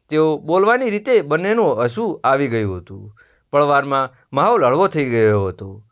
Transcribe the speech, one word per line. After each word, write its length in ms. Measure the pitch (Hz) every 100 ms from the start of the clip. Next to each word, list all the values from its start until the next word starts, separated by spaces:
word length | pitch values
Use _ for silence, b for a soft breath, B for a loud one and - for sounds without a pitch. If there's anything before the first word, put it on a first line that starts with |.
| _
તેઓ 300 | 151 156 151
બોલવાની 520 | 156 180 202 254 247
રીતે 300 | 208 233 226
બંનેનું 640 | 143 156 196 226 175 113
હસવું 360 | 120 123 220 -
આવી 240 | 123 135 135
ગયું 300 | 113 101 90
હતું. 400 | - 98 101 b b b _
પળવારમાં 760 | 143 147 139 139 135 131 - _
માહોલ 320 | 135 196 233
હળવો 240 | 127 147 190
થઈ 220 | 160 127
ગયો 360 | 117 110 104 95
હતો. 380 | - 98 101 -